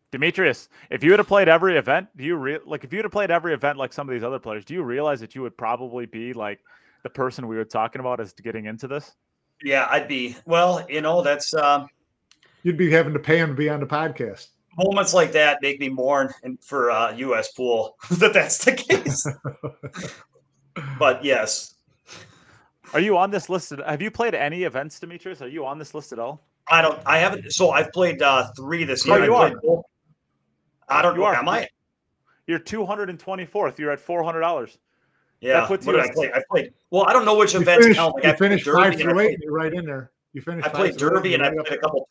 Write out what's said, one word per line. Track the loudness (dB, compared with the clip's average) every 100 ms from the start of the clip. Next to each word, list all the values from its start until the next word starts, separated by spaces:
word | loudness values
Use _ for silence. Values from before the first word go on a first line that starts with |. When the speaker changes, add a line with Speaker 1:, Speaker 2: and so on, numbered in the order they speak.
| _
Speaker 1:
Demetrius, | -2 -2 2 0 0 -8 _ -12
if | 0
you | 4
had | 4 4
played | 4 6
every | 6 4 2
event, | 2 0 -2 -10
do |
you | -6 -4
re-, | -4 -6 -8
like, | -12
if | -8
you | -8
had | -6
played | -4 0
every | 0 0
event | -2 -2 -2
like | -6
some | -8 -6
of |
these | -6
other | -6 -8
players, | -8 -12 -10
do |
you | -10
realize | -6 -4 -2 -4
that | -8 -12
you |
would | -12 -8
probably | -6 -6 -8 -12 -12
be, | -12 -12
like, | -10 -10 -10 _ _ _ _
the | -12
person | -6 -6 -6 -8
we | -8
were |
talking | -6 -4 -4 -4
about | -6 -6
as | -8
getting | -12 -12 -10 -10
into | -12 -10
this? | -10 -12 _ _ _ _ _
Speaker 2:
Yeah, | -2 0 2
I'd | 0 -2
be. | -6 -8 -10 -2
Well, | 2 2 0 -4
you | -4
know, | 0 0
that's, | 0 -2 -2
um, | 0 2 2 0 _ _ _ _ _ _ _
Speaker 3:
You'd | -4 0
be | 4
having | 4 4
to | -2
pay | 2 2
him | 2
to | -2
be | -2
on | -2
the | -4
podcast. | -2 -4 -4 -8 -10 -18 _ _ -2
Speaker 2:
moments | 0 2 2
like | 4 4
that | 4 4 2
make | -2 -4
me | -6
mourn | -2 0 0 -2 -6
and | -14 -14
for, | -8 -2 0
uh, | 0 0 -2
U | -4 -2
S | -4
pool | -4 -2 -2 -2 -10
<laughs> | -6 2
that | 4
that's | 4 2 0
the | 0
case. | 0 0 -2 -2 -6 -6
Speaker 3:
<laughs> | -8 -12 -12 -14 -14 -18 -16 -16 -16 _ _ _ _ _ -14 -10 0
Speaker 2:
But | 2 2
yes. | 0 0 0 -6 -10 _ _ _ _ -20 -20 _ _ _ _ _ -4
Speaker 1:
Are | 0
you | 2 2
on | 2
this | -2 -4
list? | -6 -6
At, | -10 -8
have | -6
you | -6
played | -4 -2
any | -2 -4 -4
events, | -4 -6 -8 -12
Demetrius? | -18 -16 -16 -14
Are | -12
you | -10 -10
on | -10
this | -12
list | -14 -12
at | -10
all? | -10 -10 _ _ 2
Speaker 2:
I | 4
don't, | 4 0 0
I | 2
haven't. | 2 -2 -6
So | 0 2
I've | 2 0
played, | 0 0 2
uh, | 2 2 0 -6
three | -8 -6 -4
this | -2 2
Speaker 1:
Oh, | 4
Speaker 2:
year. | 4
Speaker 1:
you | 4
Speaker 2:
I |
Speaker 1:
are. | 2
Speaker 2:
played | 0
both. | 0 0 -2 _ _ _ _ _ _ _ _ _ -2
I | 2
don't | 2 2
Speaker 1:
You |
Speaker 2:
know. | 0
Speaker 1:
are. | 0
Speaker 2:
Am | 0
I? | -2 -4 _ _ _ _ _ _ _ -6
Speaker 1:
You're | -6
two | -6 -8 -6
hundred | -6 -8
and | -10
twenty-fourth. | -10 -10 -8 -4 -4 -4
You're | -6
at | -6
four | -4 -4
hundred | -4 -2
dollars. | -2 -2 -6 _ _ _ _ _ _ _
Speaker 2:
Yeah. | 2 2
Speaker 1:
That | 2
puts | -2 2
Speaker 2:
What | 2
Speaker 1:
you |
Speaker 2:
did | 2
Speaker 1:
at |
Speaker 2:
I |
play? | -2 -2
I | -2 0
played, | -2 -2 -10 _
well, | 2 4
I |
don't | 6 6
know | 4
which | 4
Speaker 3:
You | 4
Speaker 2:
events | 6 10 10
Speaker 3:
finished, | 8
Speaker 2:
count. | 2 2
Like, |
Speaker 3:
you | 2
Speaker 2:
I |
played | 4 4
Speaker 3:
finished | 2 2
Speaker 2:
Derby | 4
Speaker 3:
five | 4
Speaker 2:
and | 4
I |
Speaker 3:
through | 2 2
eight, | 2
Speaker 2:
played | 0
Speaker 3:
you're | -4
right | -4 -4
in | -6 -8
there. | -10 -12 _ _
You | -14
finished | -10 -6 -4
Speaker 2:
I |
Speaker 3:
five | 0
Speaker 2:
played | -2 0
Speaker 3:
through | 0
eight, | 0
Speaker 2:
Derby | 0
Speaker 3:
you're | 0
Speaker 2:
and | 0
I |
Speaker 3:
right | -2
up | -4
Speaker 2:
played | -4
a |
Speaker 3:
there. |
Speaker 2:
couple | -2 -4 -4